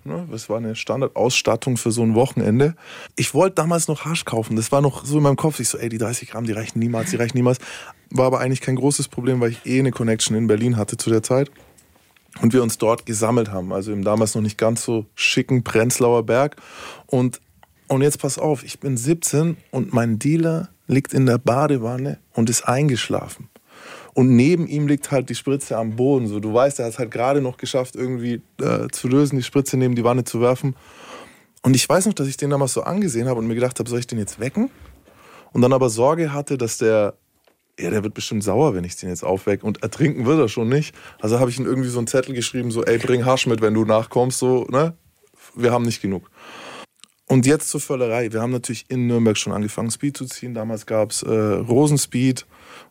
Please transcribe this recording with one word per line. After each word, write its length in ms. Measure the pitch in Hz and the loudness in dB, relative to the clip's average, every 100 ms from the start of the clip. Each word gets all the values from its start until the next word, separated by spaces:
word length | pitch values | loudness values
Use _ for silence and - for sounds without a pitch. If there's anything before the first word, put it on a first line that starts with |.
| 143 | -10
ne, 220 | 170 175 | -10 -8
das 180 | 113 - | -10 -6
war 80 | 110 | -6
eine 180 | 113 113 | -6 -6
Standardausstattung 1000 | - 120 127 - 117 - - 113 - 120 | -4 -2 -2 0 0 2 0 0 0 -2
für 140 | 117 | 0
so 100 | 117 | 0
ein 140 | 113 110 | 2 2
Wochenende. 580 | 139 123 104 117 147 165 - - - - | 2 0 2 4 2 0 -14 -20 -10 -6
Ich 200 | - 139 | -2 2
wollte 220 | 190 185 | 2 2
damals 300 | 160 170 160 | 0 0 0
noch 180 | 147 151 | -4 -4
Hasch 200 | 170 - | -6 -4
kaufen. 300 | 113 110 110 | -4 -2 -2
Das 160 | 110 | 0
war 100 | 139 | 2
noch 240 | 143 131 127 | 2 0 -2
so 120 | 151 | 2
in 60 | |
meinem 120 | 143 135 | 4 2
Kopf. 240 | 156 147 | 0 -2
Ich 100 | 117 | -4
so, 80 | 139 | -4
„Ey, 120 | 117 | -4
die 100 | 113 | -4
dreißig 320 | 110 120 - | -4 -6 -8
Gramm, 140 | 110 117 | -8 -6
die 60 | |
reichen 280 | 104 110 113 | -6 -6 -2
niemals, 320 | 117 113 - | -2 -2 -2
die 60 | 117 | -2
reichen 200 | 117 123 | -2 2
niemals.“ 220 | 123 127 - - - - - | 2 0 -4 -16 -18 -20 -4
War 160 | 127 127 | 0 2
aber 140 | 127 | 2
eigentlich 220 | 127 131 | -2 -2
kein 140 | - 131 | -2 0
großes 340 | 139 143 139 | 0 0 -4
Problem, 300 | - 123 127 | -4 -2 0
weil 120 | 117 | 0
ich 160 | 117 - | -2 -2
eh 100 | 131 | 0
eine 140 | 135 | 0
Connection 440 | 110 113 110 - 110 | 0 0 0 0 0
in 120 | 113 | 2
Berlin 300 | 107 120 117 | 2 2 0
hatte 200 | 101 - | -2 -4
zu 140 | 113 | 0
der 100 | 113 | 0
Zeit. 300 | - 131 143 - - _ _ _ _ _ _ - | 2 0 0 -6 -20 _ _ _ _ _ _ 0
Und 120 | 113 | 2
wir 100 | 123 | 4
uns 160 | 117 - | 2 2
dort 260 | 110 117 - | 0 0 -2
gesammelt 460 | 107 113 120 107 | -2 2 2 0
haben. 200 | 95 92 | -4 -4
Also 220 | 98 104 | -6 -4
im 100 | 104 | -2
damals 300 | 101 107 107 | 2 2 2
noch 80 | 113 | 0
nicht 160 | 107 - | -2 0
ganz 260 | 110 117 | 0 0
so 220 | - 113 107 | -2 -4 -4
schicken 500 | - - 131 127 127 | -2 0 0 2 0
Prenzlauer 600 | - 110 120 - 120 120 110 | 2 2 2 2 4 4 2
Berg. 300 | 117 147 - - - - - - | 2 0 -4 -20 -18 -18 -18 -2
Und, 340 | 127 127 - _ _ _ _ - | 0 2 -2 _ _ _ _ -2
und 140 | 131 | 2
jetzt 160 | 143 139 | 2 0
pass 220 | 143 - | -4 -2
auf, 240 | 156 135 | -2 -2
ich 160 | 147 - | -6 -8
bin 180 | 143 123 | -4 -2
siebzehn 600 | 131 170 - 143 165 165 _ | 0 0 0 0 0 -2 _
und 240 | 131 - | -6 -2
mein 240 | 117 117 110 | 0 0 0
Dealer 520 | 143 165 165 165 185 _ - | 2 2 2 0 -6 _ -2
liegt 260 | 131 - | 0 0
in 140 | 131 131 | 2 4
der 100 | 123 | 4
Badewanne 800 | - 127 147 135 113 127 139 147 _ | 2 2 2 2 -2 -4 -6 -8 _
und 160 | - 113 | 0 2
ist 180 | 117 - | 0 0
eingeschlafen. 840 | 127 151 117 - - - - - _ _ - - - - | 2 2 0 -2 -4 -6 -14 -20 _ _ -20 -20 -20 -4
Und 200 | - 131 | 2 6
neben 320 | 120 143 175 - | 6 6 4 0
ihm 200 | 147 147 | 0 2
liegt 240 | 143 - | 0 0
halt 160 | 135 120 | -2 -2
die 80 | 120 | -4
Spritze 400 | 139 139 - 113 | -2 -2 -2 -4
am 220 | 113 113 | -2 0
Boden. 300 | 127 139 110 | 2 2 0
So, 120 | 104 | -4
du 140 | 107 | 0
weißt, 260 | 113 139 139 | 2 2 2
er 60 | 117 | -6
hat's 140 | - | -6
halt 120 | 113 | -6
gerade 300 | 113 123 143 | -2 0 0
noch 160 | 127 - | -2 -6
geschafft, 400 | 127 135 127 - | -4 -4 -4 -6
irgendwie, 440 | 127 123 120 113 - - | -6 -4 -4 -6 -8 -6
äh, 260 | 131 113 120 | -2 -2 -4
zu 200 | - 127 | -6 2
lösen, 260 | 135 143 139 | 2 4 0
die 80 | |
Spritze 320 | 123 139 135 131 | 0 0 0 2
neben 180 | 127 | 2
die 120 | 120 117 | 2 2
Wanne 180 | 123 | 2
zu 160 | 117 113 | 0 2
werfen. 380 | 123 127 139 - - - - - - - _ _ | 2 2 -2 -6 -14 -20 -20 -20 -20 -20 _ _
Und 120 | 127 131 | 2 2
ich 120 | - | 4
weiß 180 | 170 208 | 2 2
noch, 80 | |
dass 140 | 185 135 | 0 -4
ich 100 | - | -4
den 120 | 143 | -2
damals 220 | 139 135 | 0 0
so 120 | - | -2
angesehen 440 | - 190 190 117 127 | -2 -2 -2 0 0
habe 120 | 117 | 0
und 80 | 113 | -2
mir 80 | 117 | 0
gedacht 220 | 123 - | -2 -2
habe, 120 | 113 | -4
„Soll 100 | 120 | -4
ich 80 | 117 | -4
den 100 | 117 | -6
jetzt 220 | 98 - | -6 -6
wecken?“ 320 | 123 208 262 - - - _ _ - - - | -4 -2 -2 -4 -20 -20 _ _ -20 -20 -6
Und 100 | - | 2
dann 120 | 123 | 4
aber 160 | 131 127 | 4 2
Sorge 420 | 110 131 165 156 | 2 2 2 -2
hatte, 260 | 143 143 135 | -4 -4 -4
dass 200 | 113 - | -4 0
der, 380 | 110 110 101 - _ _ _ _ _ - | 2 4 2 -4 _ _ _ _ _ -8
ja, 120 | 87 | -4
der 140 | 107 | -2
wird 100 | 104 | -2
bestimmt 280 | 107 - 107 | -6 -6 -4
sauer, 320 | 101 107 156 | 0 2 2
wenn 120 | 92 87 | 0 -6
ich 100 | - | -8
den 140 | 92 | -10
jetzt 160 | 87 - | -6 -2
aufweck. 400 | 95 - 98 110 | -2 0 -2 -2
Und 180 | - | -6
ertrinken 420 | 107 - 151 - 117 | -6 -2 -2 0 0
wird 140 | 160 | 2
er 80 | 113 | 2
schon 220 | 120 113 | 0 0
nicht. 260 | 143 151 - - - | 0 -2 -10 -20 -6
Also 220 | 107 117 | -2 2
habe 80 | 123 | 0
ich 100 | 120 | 0
ihm 60 | 104 | -2
irgendwie 240 | 131 123 | -2 -2
so 80 | 120 | -4
einen 100 | 117 | -2
Zettel 260 | 135 127 | -2 -2
geschrieben, 380 | 123 - 127 120 | -4 -6 -4 -4
so, 140 | 113 110 | -2 0
„Ey, 120 | 117 | 0
bring 280 | 127 123 123 | 2 2 2
Hasch 220 | 131 127 | 2 2
mit, 120 | 113 | 2
wenn 140 | 110 | 2
du 100 | 110 | 2
nachkommst, 560 | 110 110 113 127 127 - | 4 2 2 0 0 0
so, 260 | 127 127 - | 2 2 2
ne? 240 | 127 160 165 _ _ _ _ - 120 | 0 0 -4 _ _ _ _ -18 -2
Wir 180 | 120 | 2
haben 100 | 120 | 2
nicht 180 | 117 107 | 0 -2
genug.“ 300 | 101 92 - - - - - - - _ _ _ - | -4 -6 -8 -20 -20 -18 -18 -18 -20 _ _ _ 2
Und 180 | 131 127 | 4 4
jetzt 220 | 156 - | 2 0
zur 120 | 151 | -6
Völlerei. 500 | - 135 117 117 113 | -4 -2 0 0 -2
Wir 100 | 110 | -2
haben 100 | 120 | -2
natürlich 340 | 123 - 110 - | -4 -4 -8 -6
in 200 | 131 120 | -2 0
Nürnberg 280 | 117 113 104 | 2 2 2
schon 160 | 104 | -2
angefangen, 380 | 98 104 - 113 | -4 -4 -4 -6
Speed 260 | - 147 139 | -4 -6 -6
zu 100 | 127 | -10
ziehen. 280 | - 127 | -12 -10
Damals 320 | 117 110 110 - | -8 -8 -8 -4
gab's, 380 | 110 107 - | -2 -2 -4
äh, 60 | - | -2
Rosenspeed. 1120 | 110 107 92 117 120 151 143 - 123 131 123 - - - - - | 0 2 0 2 4 4 2 0 0 0 0 -6 -20 -20 -20 -6